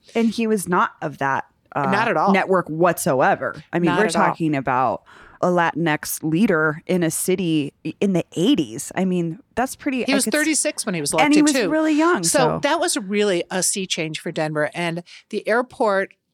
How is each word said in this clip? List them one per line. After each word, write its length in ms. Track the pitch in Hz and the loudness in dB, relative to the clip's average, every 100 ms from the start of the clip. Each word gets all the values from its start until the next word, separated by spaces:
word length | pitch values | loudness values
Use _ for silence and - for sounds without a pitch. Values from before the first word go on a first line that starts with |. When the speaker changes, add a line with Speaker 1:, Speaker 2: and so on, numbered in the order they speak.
| - 233 | -6 0
Speaker 1:
And 140 | 226 | 0
he 160 | 226 220 | 0 0
was 200 | 214 175 | 0 0
not 260 | 180 233 - | 0 0 -4
of 180 | 160 135 | -10 -4
that, 260 | 139 131 - _ - - | -2 -2 -6 _ -10 -4
uh, 160 | 139 | 0
Speaker 2:
Not 160 | 202 233 | 0 2
at 100 | 160 | 2
all. 160 | 190 | 4
Speaker 1:
network 340 | 190 175 185 165 | 4 4 0 0
whatsoever. 920 | 160 175 165 175 131 180 175 - 151 - | 2 2 2 0 2 2 2 -2 -8 -6
I 60 | 175 | 0
mean, 140 | 170 | 2
Speaker 2:
Not 80 | 180 | 2
Speaker 1:
we're 60 | 180 | 2
Speaker 2:
at 80 | 170 | 2
all. 100 | 180 | 0
Speaker 1:
talking 300 | - 160 139 | 0 -2 0
about 480 | 135 127 123 95 _ - - - | 0 0 0 -2 _ -20 -18 -2
a 40 | 180 | 0
Latinx 720 | 175 165 151 165 151 - - | 2 0 0 0 -2 -4 -6
leader 640 | 160 160 226 160 156 151 - | -2 2 4 4 2 -2 -2
in 160 | 180 | 0
a 80 | 160 | 0
city 640 | - - 185 170 156 139 - | -2 -2 -2 0 0 -2 -8
i-, 120 | 160 - | -10 -2
in 140 | 202 | 0
the 100 | 175 - 156 | 0 -2 0
eighties. 560 | 202 226 113 120 - | 2 2 0 -6 -8
I 120 | - 190 | -4 -2
mean, 340 | 180 170 170 - - | 0 -2 -6 -10 -6
that's 200 | 262 - | -6 -4
pretty, 280 | 294 262 | -6 -4
Speaker 2:
He 80 | 208 | -2
Speaker 1:
I 40 | 277 | -2
Speaker 2:
was 100 | 220 | 0
Speaker 1:
could 100 | 302 | 0
s-, 40 | |
Speaker 2:
thirty-six 460 | 311 302 302 294 226 | 0 0 -2 -4 -6
when 80 | |
he 80 | 170 | -4
was 120 | 143 | -2
elected, 120 | 160 294 | 0 4
Speaker 1:
and 80 | 302 | 4
he 60 | |
was 120 | 302 | 4
Speaker 2:
too. 140 | 269 185 | 2 0
Speaker 1:
really 240 | 311 320 | 0 2
young, 300 | 302 330 277 | 2 2 2
Speaker 2:
So 140 | 165 294 | 0 2
Speaker 1:
so. 200 | 247 160 | 2 0
Speaker 2:
that 180 | 277 320 | 0 0
was 160 | 349 285 | -2 -4
really 460 | 190 208 208 175 - | -4 0 0 0 -2
a 140 | 185 | -2
sea 240 | 170 202 185 | -2 -2 -4
change 320 | - 160 156 | -4 -6 -6
for 120 | 180 | -8
Denver. 380 | 165 156 151 151 165 | -4 -2 -2 -4 -2
And 260 | 170 170 - - - | -6 -6 -10 -20 -10
the 180 | 208 175 | -6 -2
airport 640 | 233 247 - 220 190 190 _ _ | 0 -2 -2 0 0 -2 _ _